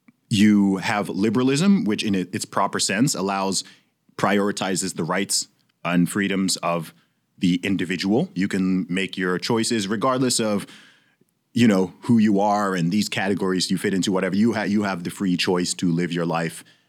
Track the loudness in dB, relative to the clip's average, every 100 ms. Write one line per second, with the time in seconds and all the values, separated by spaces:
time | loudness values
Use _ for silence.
0 | _ _ -4 2 4 6 4 0 -2 -2
1 | -2 -2 0 2 2 2 4 4 2 -2
2 | 0 -2 -2 -6 -4 -2 -2 -2 -2 0
3 | 0 0 -2 -2 -2 -4 -6 -14 _ _
4 | _ -4 0 2 0 -2 -2 -2 -4 -4
5 | -2 -2 -2 -4 -6 _ _ _ -2 2
6 | 2 0 -2 0 -2 -2 -2 -2 -6 -14
7 | _ _ _ _ 0 0 0 -2 -2 -4
8 | 0 0 -2 -4 -2 0 0 0 -2 -4
9 | -4 -4 -4 -2 -2 -2 0 -2 -2 -2
10 | 0 0 0 0 0 -2 -6 -16 -20 _
11 | _ _ _ _ _ 2 4 4 0 -2
12 | 2 4 4 4 2 2 0 0 0 0
13 | -2 -2 -2 0 0 0 0 -2 0 0
14 | 0 0 0 2 2 2 0 0 0 -4
15 | -6 -4 0 0 0 0 -2 -2 0 0
16 | 0 -2 -2 -2 -4 -8 -20 _